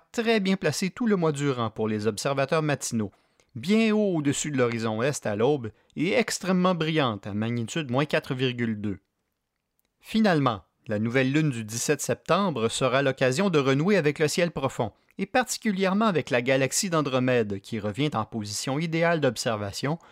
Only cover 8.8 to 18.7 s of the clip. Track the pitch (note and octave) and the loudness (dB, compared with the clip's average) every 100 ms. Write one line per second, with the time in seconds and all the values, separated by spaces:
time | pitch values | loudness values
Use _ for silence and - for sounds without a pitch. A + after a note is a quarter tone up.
8.8 | G#2 F#2 _ _ _ _ _ _ _ _ | -4 -6 _ _ _ _ _ _ _ _
9.8 | _ _ - A3 G#3+ D#3+ C3 G#2 - _ | _ _ -4 2 4 4 2 -2 -8 _
10.8 | - G#2 A2+ B2+ C3 D3 D#3 A#2+ G#2+ A2+ | -6 -2 0 2 2 2 0 -2 -6 -4
11.8 | - C#3+ - A#2 - E3+ G3+ B2+ A2+ - | -2 -2 -2 -4 0 0 0 0 -2 0
12.8 | C3 B2+ C#3 C3 C3 C3 G3+ D#3 C3+ C3+ | 0 2 0 2 0 2 2 2 4 2
13.8 | E3 G3+ D3+ C#3+ D3+ - F3 D#3+ C3+ - | 2 2 2 2 0 0 -2 0 -4 -2
14.8 | A2 - _ - G3 C4 A#3 - A3+ F#3+ | -6 -6 _ -10 -2 -2 -2 -2 -2 0
15.8 | F#3+ G3 A3+ D#3+ - B2 B2 C3+ C3+ - | 0 2 2 0 2 0 2 2 2 0
16.8 | G3 E3 C#3+ B2+ B2+ B2 G#2+ G2 - A2+ | 0 0 0 0 2 2 2 -4 -8 -6
17.8 | G#2 G#2 D3+ A2+ G#2 A2+ G#2 G#2 - | -4 -2 -2 -2 -4 -6 -6 -6 -4